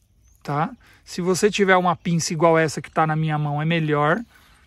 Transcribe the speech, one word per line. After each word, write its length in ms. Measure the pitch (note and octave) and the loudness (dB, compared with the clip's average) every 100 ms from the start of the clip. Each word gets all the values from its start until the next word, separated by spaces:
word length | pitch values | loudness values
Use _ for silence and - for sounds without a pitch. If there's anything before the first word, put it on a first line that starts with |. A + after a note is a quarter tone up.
| _ _ _ _ | _ _ _ _
tá? 340 | - C#3+ E3+ C4 _ _ | -8 -4 -4 -8 _ _
Se 180 | - - | -14 -6
você 300 | F3 F#3 G#3 | -2 2 2
tiver 260 | - F#3+ F#3 | 2 2 4
uma 180 | F3+ E3 | 2 -2
pinça 380 | - E3+ - | -2 -2 -2
igual 240 | E3 E3+ D#3+ | 0 2 4
essa 240 | D#3+ - | 2 -4
que 80 | - | -6
tá 160 | - D#3 | -2 0
na 100 | D#3 | 0
minha 220 | D#3 D3+ | -2 -2
mão, 240 | D3 D3 | -4 -4
é 40 | D#3 | -2
melhor, 600 | E3+ D#3 D3 D3 F#3+ A#3 _ _ _ | -2 0 0 2 0 -4 _ _ _